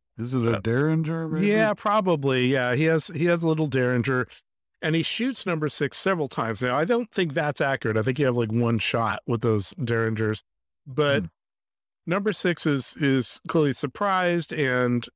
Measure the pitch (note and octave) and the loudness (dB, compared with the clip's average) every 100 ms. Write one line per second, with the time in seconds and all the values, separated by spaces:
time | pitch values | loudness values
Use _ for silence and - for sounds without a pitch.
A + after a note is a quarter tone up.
0 | _ - A#2+ C3 A2+ G#2+ G#2+ B2 D3+ D#3+ | _ -10 -4 0 2 0 0 2 2 0
1 | D#3 E3 D#3+ E3 G3+ G#3+ A3 G3+ G#3+ G#3+ | -2 -4 -4 0 2 4 2 0 0 0
2 | F#3 D#3+ C#3 C3 B2+ C3+ B2 B2 D#3+ D#3+ | 2 0 2 2 2 2 0 2 2 0
3 | - D#3+ F3 E3+ E3 D#3 D#3 C3 B2 B2 | -2 -2 0 2 0 0 0 0 2 2
4 | A#2 B2+ - - _ _ _ _ D#3+ E3 | 2 0 -2 -10 _ _ _ _ -2 -2
5 | E3 - B3+ B3 F#3 E3 D3+ - C#3+ - | -2 -2 -4 -4 -4 -2 -2 -2 -4 -2
6 | F#3+ F3+ C#3 - A2+ G#2+ B2 C3 F3 A#3+ | -2 -2 -2 -4 -4 -2 0 0 0 0
7 | A#3 - E3+ D3 D3 - C#3 C3+ A#2 A2 | -2 -4 -2 0 -2 0 0 0 0 0
8 | A2 C3 C3+ A#2+ A2 A#2 A#2 A2+ - A#2+ | 0 2 2 2 0 0 2 0 0 0
9 | A2 - - A#2 A2+ G#2+ - - A#2+ A#2 | 0 -2 -2 0 2 0 -2 -6 -2 0
10 | A2+ A2 A2 A2 - _ _ _ C#3+ C3 | 0 0 -2 -2 -8 _ _ _ -8 0
11 | C#3+ C#3+ E3+ - _ _ _ _ _ _ | 2 2 -2 -12 _ _ _ _ _ _
12 | - F#3+ G3+ - F3+ E3 D#3+ C#3 - - | -4 -2 -2 -2 -2 0 0 0 -2 -2
13 | C#3+ C3+ A#2+ - - E3+ D3 B2 C3+ - | 2 2 0 -6 -2 2 2 0 -6 -2
14 | G3+ F#3+ F3+ F3 D#3 D#3 C3+ B2+ B2 B2 | 0 2 2 0 -2 -2 0 2 2 0
15 | - | -4